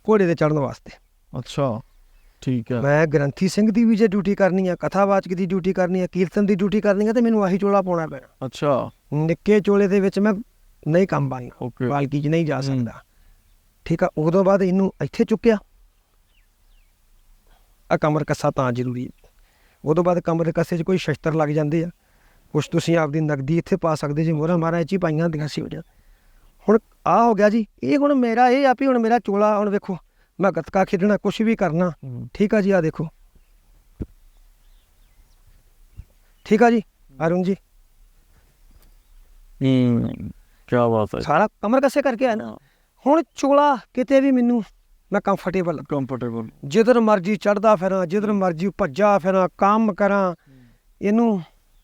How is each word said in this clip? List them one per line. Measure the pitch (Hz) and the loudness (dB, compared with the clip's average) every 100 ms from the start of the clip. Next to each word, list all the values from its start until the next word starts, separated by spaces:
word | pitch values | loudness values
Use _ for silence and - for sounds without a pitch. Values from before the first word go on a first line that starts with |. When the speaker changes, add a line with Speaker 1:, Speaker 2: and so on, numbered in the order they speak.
| - | 0
Speaker 1:
ਘੋੜੇ | 214 180 | 2 2
'ਤੇ | 165 | 2
ਚੜ੍ਹਨ | 156 151 | 0 0
ਵਾਸਤੇ। | 127 113 - - _ _ _ 131 | -4 -8 -18 -20 _ _ _ -14
Speaker 2:
ਅੱਛਾ, | - - 139 110 - _ _ _ _ _ | -10 -4 -4 -4 -10 _ _ _ _ _
ਠੀਕ | - 127 113 | -4 -4 -2
ਹੈ। | 120 | -2
Speaker 1:
ਮੈਂ | 139 147 160 | 0 2 2
ਗ੍ਰੰਥੀ | 151 143 - 190 | 0 -2 -2 -2
ਸਿੰਘ | - 220 | 2 2
ਦੀ | 208 226 | 2 2
ਵੀ | 208 | 4
ਜੇ | 220 | 2
ਡਿਊਟੀ | 202 180 196 | 2 -2 0
ਕਰਨੀ | 190 190 185 | 2 2 -2
ਆ, | 175 | -2
ਕਥਾਵਾਚਕ | 151 185 196 196 180 | -4 0 2 0 -2
ਦੀ | 180 190 | -4 -2
ਡਿਊਟੀ | 190 175 | -2 -2
ਕਰਨੀ | 185 175 185 | 0 0 0
ਆ, | 175 | -2
ਕੀਰਤਨ | 180 185 214 208 | -2 -2 0 0
ਦੀ | 196 | 2
ਡਿਊਟੀ | 196 208 | 0 0
ਕਰਨੀ | 208 196 214 | 0 0 0
ਆ, | |
ਤੇ | 233 | 2
ਮੈਨੂੰ | 233 220 | 2 2
ਆਹੀ | 190 185 | 0 0
ਚੋਲਾ | 202 202 | 2 0
ਪਾਉਣਾ | 185 170 156 | 0 -4 -4
ਪੈਣਾ। | 139 - - 131 | -10 -16 -12 -12
Speaker 2:
ਅੱਛਾ। | - 147 123 110 _ - | -4 0 0 -2 _ -8
Speaker 1:
ਨਿੱਕੇ | 147 160 175 - 214 | -4 -2 -2 2 2
ਚੋਲੇ | 202 202 202 | 4 2 2
ਦੇ | 202 | 2
ਵਿੱਚ | 190 196 | 0 0
ਮੈਂ | 208 196 - _ _ _ 151 | 0 -2 -6 _ _ _ 0
ਨਹੀਂ | 170 190 | 2 2
ਕੰਮ | 151 139 | -2 -4
ਬਣਨਾ। | 127 123 - | -6 -12 -12
Speaker 2:
ਓਕੇ। | 123 - 127 | -12 -6 -2
Speaker 1:
ਪਾਲਕੀ | 143 135 147 | -2 -2 -4
'ਚ | 147 | -2
ਨਹੀਂ | 165 156 | 0 0
ਜਾ | 135 | -4
Speaker 2:
ਹੂੰ। | |
Speaker 1:
ਸਕਦਾ। | 135 131 117 - _ _ _ _ _ _ _ _ - | -2 -4 -4 -8 _ _ _ _ _ _ _ _ -6
ਠੀਕ | 165 | -2
ਆ, | 180 - | -2 -2
ਉਦੋਂ | 156 185 | 0 2
ਬਾਅਦ | 190 196 | 2 2
ਇਹਨੂੰ | 185 185 190 - | 2 0 0 -2
ਇੱਥੇ | 143 - 233 | -8 -2 -2
ਚੁੱਕਿਆ। | 214 233 208 _ _ _ _ _ _ _ _ _ _ _ _ _ _ _ _ _ _ _ _ _ _ - | 2 2 0 _ _ _ _ _ _ _ _ _ _ _ _ _ _ _ _ _ _ _ _ _ _ -6
ਆ | 170 | -2
ਕਮਰ | 156 151 | 0 0
ਕੱਸਾ | 151 151 - | -2 -2 -2
ਤਾਂ | 143 127 | -2 -2
ਜ਼ਰੂਰੀ | 120 123 123 127 | -2 -4 -6 -10
ਹੈ। | - _ _ _ _ _ _ 139 | -14 _ _ _ _ _ _ -2
ਉਦੋਂ | 165 | 0
ਬਾਅਦ | 180 175 | 2 0
ਕਮਰ | 170 165 165 | -2 -2 -2
ਕੱਸੇ | 165 160 170 | -2 -2 -4
'ਚ | |
ਕੋਈ | - 185 | -2 -2
ਸ਼ਸਤਰ | - 143 160 | -2 -4 -2
ਲੱਗ | 156 147 | -2 0
ਜਾਂਦੇ | 151 147 165 | 0 -2 -2
ਆ, | 170 - _ _ _ _ _ | -4 -10 _ _ _ _ _
ਕੁਛ | 151 - | -6 -2
ਤੁਸੀਂ | 170 165 165 | -2 0 0
ਆਪਦੀ | 151 156 | 0 -2
ਨਗਦੀ | 151 143 135 165 | -2 -2 -2 -2
ਇੱਥੇ | - 170 | -2 -2
ਪਾ | 165 151 | -2 -2
ਸਕਦੇ | 147 147 165 | -2 -2 -2
ਜੇ, | |
ਮੋਹਰਾਂ | 156 160 175 | 0 0 0
ਮਾਰਾਂ | 165 170 | 0 -2
ਇਹ | 160 | -2
'ਚ | |
ਹੀ | 196 | -2
ਪਾਈਆਂ | 175 156 | -2 0
ਹੁੰਦੀਆਂ | 170 156 151 | -2 -4 -6
ਸੀ | - | -8
ਉਹਦੀਆਂ। | - 156 - _ _ _ _ _ _ _ - | -10 -12 -16 _ _ _ _ _ _ _ 2
ਹੁਣ | 220 _ _ 156 | 2 _ _ 0
ਆਹ | 185 233 | 2 4
ਹੋ | |
ਗਿਆ | 202 208 | 4 2
ਜੀ। | 226 208 - | 2 -4 -6
ਇਹ | 247 285 | -2 0
ਹੁਣ | 285 | 2
ਮੇਰਾ | 277 240 226 247 | 2 2 2 4
ਇਹ | 262 269 | 4 2
ਆ | |
ਵੀ | 240 269 | 2 2
ਹੁਣ | 247 | 2
ਮੇਰਾ | 220 240 | 2 0
ਚੋਲਾ, | - 202 214 208 | 0 0 2 0
ਹੁਣ | 208 | -2
ਵੇਖੋ | 196 - 175 _ _ _ - | -4 -6 -10 _ _ _ -2
ਮੈਂ | 190 | -2
ਗੱਤਕਾ | 165 - 190 185 | -2 -4 -2 0
ਖੇਡਣਾ, | 190 208 196 | 0 0 0
ਕੁਛ | 202 - | -2 -2
ਵੀ | 220 220 | 0 0
ਕਰਨਾ। | 185 160 180 | 0 0 -2
Speaker 2:
ਹੂੰ। | 147 135 123 120 | -4 -14 -14 -12
Speaker 1:
ਠੀਕ | - 208 220 | -2 0 2
ਆ | |
ਜੀ, | 190 | 2
ਆਹ | 190 | 2
ਦੇਖੋ। | 160 - 160 _ _ _ _ _ _ _ _ - - - - _ _ _ _ _ _ _ _ _ _ _ _ _ _ _ _ - - _ _ _ - | 0 -4 -10 _ _ _ _ _ _ _ _ -16 -16 -16 -20 _ _ _ _ _ _ _ _ _ _ _ _ _ _ _ _ -20 -20 _ _ _ -2
ਠੀਕ | 202 | 4
ਆ | 233 | 4
ਜੀ, | 233 - _ _ 135 165 | 2 -4 _ _ -4 -2
ਅਰੁਣ | 180 | 0
ਜੀ। | 180 190 _ _ _ _ _ _ _ _ _ _ _ - _ _ _ - _ - - - | -2 -4 _ _ _ _ _ _ _ _ _ _ _ -20 _ _ _ -20 _ -20 -20 -4
Speaker 2:
ਹੂੰ, | 131 131 123 117 120 - - - _ _ - | 2 2 2 2 -2 -8 -14 -16 _ _ -2
ਕਿਆ | 123 117 | 0 2
ਬਾਤ | 110 104 62 | 2 -2 -4
ਹੈ। | |
Speaker 1:
ਸਾਰਾ | 151 151 208 | -2 0 0
ਕਮਰ | - 208 262 | -2 -2 0
ਕੱਸੇ | 269 294 | 2 0
ਕਰਕੇ | 269 214 262 | -2 -2 -2
ਆਇਆ | 226 | -2
ਨਾ। | 226 | -8
Speaker 2:
ਹਾਂ। | - _ _ _ _ 262 | -16 _ _ _ _ 2
Speaker 1:
ਹੁਣ | 311 - - | 2 0 -4
ਚੋਲਾ | 269 285 294 247 - | 2 4 4 0 -4
ਕਿਤੇ | - 254 269 | -6 2 2
ਵੀ | 277 | 4
ਮੈਨੂੰ, | 254 240 240 190 _ _ _ - | 2 2 0 -4 _ _ _ -6
ਮੈਂ | 196 | -4
ਕੰਫਰਟੇਬਲ। | 196 196 185 180 175 139 135 | -2 -2 -2 -2 -2 -6 -4
Speaker 2:
ਕੰਫਰਟੇਬਲ। | 147 131 127 120 117 110 - 143 | -6 -4 -6 -6 -6 -10 -12 -2
Speaker 1:
ਜਿੱਧਰ | 180 226 240 | 2 4 4
ਮਰਜ਼ੀ | 220 214 175 214 | 4 2 0 -2
ਚੜ੍ਹਦਾ | 202 202 214 202 | 0 2 2 2
ਫਿਰਾਂ, | 185 190 175 | 0 -2 -2
ਜਿੱਧਰ | 202 208 | -2 -2
ਮਰਜ਼ੀ | 208 185 156 190 | 0 -2 -2 -4
ਭੱਜਾ | - 185 135 208 202 | -4 -6 0 2 2
ਫਿਰਾਂ, | 180 190 180 - | 2 0 0 0
ਕੰਮ | 196 214 220 | 2 2 0
ਕਰਾਂ। | 180 202 202 185 165 _ 131 120 _ _ - | 0 0 2 0 -4 _ -20 _ _ _ -6
ਇਹਨੂੰ | 196 220 233 196 156 _ _ _ | 0 2 2 0 -6 _ _ _